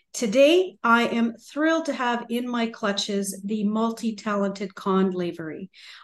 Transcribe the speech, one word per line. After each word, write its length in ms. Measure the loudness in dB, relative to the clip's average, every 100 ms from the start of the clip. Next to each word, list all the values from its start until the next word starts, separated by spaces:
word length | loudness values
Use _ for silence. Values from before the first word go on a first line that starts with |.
| _
Today, 640 | -6 2 6 8 6 2 0
I 280 | 2 4 2
am 260 | 0 0 -2
thrilled 520 | -10 0 2 2 0
to 60 |
have 320 | -2 -2 -2 -4
in 180 | -4 -2
my 200 | -2 -4
clutches 760 | -2 -2 -2 -2 -2 -4 -6
the 220 | -6 -2 0
multi-talented 1080 | 0 -2 -2 -6 -4 -4 -2 -2 -4 -10 -6
Con 360 | 0 2 2
Lavery. 580 | 0 -6 -6 -10 -12 -14 _ -20 -20